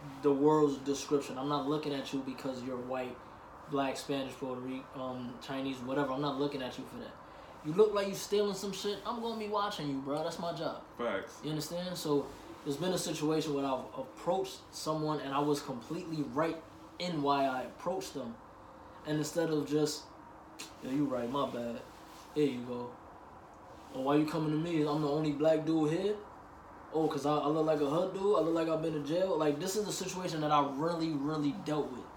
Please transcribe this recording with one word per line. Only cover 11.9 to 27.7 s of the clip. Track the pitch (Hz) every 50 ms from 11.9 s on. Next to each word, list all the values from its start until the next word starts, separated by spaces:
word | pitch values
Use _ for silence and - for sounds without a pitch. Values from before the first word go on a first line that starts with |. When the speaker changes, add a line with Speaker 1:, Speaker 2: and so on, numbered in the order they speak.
| 180 170
Speaker 1:
So | - 156 147 143 135 - - - - - - - -
there's | 147 139 147
been | 175 185 175
a | -
situation | - 175 156 151 151 151 160 156 147 156 143
where | 139 139
I've | 135 131 117 117 - - 135
approached | 127 - - - - 170 180 190 190 - - - - -
someone | - - - 156 156 156 151 151 151 143
and | 135 139 135
I | 143
was | 147 147 147 139
completely | - - 131 117 - - 160 180 180 165 160 156 139 120 117
right | 143 165 165 156 - - - - - - - - -
in | 175 180 170 147 139
why | 139 143 139 135
I | 131 127 127 120
approached | - - - - - - - - - -
them. | 139 123 117 - - - - - - - - - - - - - - - 151
And | 151 151
instead | 147 - - 170 165 160
of | 156 151 139 135
just, | 147 151 151 147 - - - - - - - - - - - - - - - - - - -
"Yo, | 127
you | 131 147 147
right, | 131 127 120 117 117
my | 135 143 131 120
bad. | - 120 120 117 117 120 - - - - - - - - - - -
Here | 151 147 135
you | 123 123
go." | 120 123 123 120 123 123 - - - - - - - - - - - - - - - - - - - - -
"Or | 131 131
why | 139 147 151
you | 156
coming | 151 - 160 156 151
to | 151 151
me? | 160 175 170 156 147
I'm | 151 147 156
the | 151 143
only | 143 156 156 151
black | 139 135 151 160 160 151 147
dude | 156 165 160 151 147
here? | 160 180 190 208 214 - - - - - - - - - - - - - - - -
Oh, | 156 160 147
'cause | - 143 127
I, | 143 151 147
I | 143 147
look | 151 160 156
like | 156